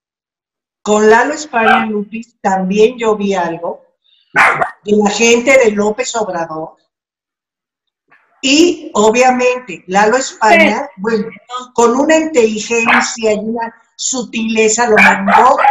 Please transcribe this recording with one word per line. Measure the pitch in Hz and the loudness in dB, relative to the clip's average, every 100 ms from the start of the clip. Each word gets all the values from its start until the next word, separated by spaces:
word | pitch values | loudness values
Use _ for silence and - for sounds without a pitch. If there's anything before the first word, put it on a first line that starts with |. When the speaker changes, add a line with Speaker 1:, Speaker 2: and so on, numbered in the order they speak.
| _ _ _ _ _ _ _ _ | _ _ _ _ _ _ _ _
Speaker 1:
con | - 214 214 | -2 2 4
Lalo | 226 269 | 4 2
España, | 294 - 233 226 240 220 | -4 -6 -2 0 0 0
Lupis, | 208 202 220 - _ | -6 -8 -12 -16 _
también | 202 190 185 208 226 247 | -4 -2 -2 2 2 2
yo | 226 202 | -2 -2
vi | 202 | -2
algo | 190 170 165 170 - _ _ _ _ _ - - - - - 208 | -2 -4 -6 -10 -12 _ _ _ _ _ 0 0 0 -6 -8 -2
de | 208 | 0
la | 202 | 0
gente | - 233 233 254 269 226 | 2 2 2 4 4 4
de | |
López | 208 208 208 247 226 | 0 -2 -2 -6 -4
Obrador, | 196 170 160 156 160 _ _ _ _ _ _ _ _ _ _ _ _ _ _ _ _ _ | -6 -6 -8 -10 -12 _ _ _ _ _ _ _ _ _ _ _ _ _ _ _ _ _
y | 269 294 349 - - | -2 2 2 0 -6
obviamente | 208 220 233 254 247 247 247 - 165 - | 0 2 4 2 2 0 -2 -8 -16 -4
Lalo | 185 220 254 | 0 2 0
España, | 269 - 220 330 311 226 285 196 | -4 -2 2 4 2 0 -8 -8
Speaker 2:
Sí. | |
Speaker 1:
bueno, | 208 226 180 - - 247 240 | -4 -4 -6 -12 -14 -14 -8
con | - 233 247 | 0 2 2
una | 302 320 | 2 2
inteligencia | 311 247 220 214 - 233 226 247 - 240 220 | 2 0 0 -2 -4 -4 0 0 -2 -4 -2
y | 202 | -2
una | 214 233 226 - _ - | -4 -8 -8 -12 _ -12
sutileza | - 262 220 226 226 220 220 - 233 | -8 -8 -8 -6 -4 0 0 0 0
lo | 208 | 2
mandó | - 196 - - 247 262 831 | 2 2 2 2 4 4 2